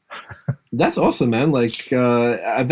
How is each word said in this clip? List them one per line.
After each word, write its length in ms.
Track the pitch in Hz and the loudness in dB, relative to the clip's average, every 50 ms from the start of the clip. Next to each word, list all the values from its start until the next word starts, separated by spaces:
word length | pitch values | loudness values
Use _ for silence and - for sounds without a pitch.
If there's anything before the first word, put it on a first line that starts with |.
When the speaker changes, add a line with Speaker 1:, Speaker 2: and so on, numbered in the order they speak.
| _ _ - - - | _ _ -14 -14 -14
Speaker 1:
<laughs> 460 | - - - - - 139 - _ _ - | -14 -18 -10 -8 -8 -8 -8 _ _ -2
Speaker 2:
That's 240 | 123 175 339 - | 0 0 0 0
awesome, 320 | - 165 339 320 - 139 120 | 0 0 0 0 0 0 0
man! 220 | 113 113 143 165 143 | 2 2 2 2 2
Like, 380 | 127 120 117 113 - - - 135 | 2 2 0 0 -4 -4 -2 0
uh, 380 | 127 123 123 120 120 120 120 | 2 2 2 2 2 2 2
I, 300 | 117 92 85 113 113 123 131 123 | 0 -2 -2 -2 -2 0 0 0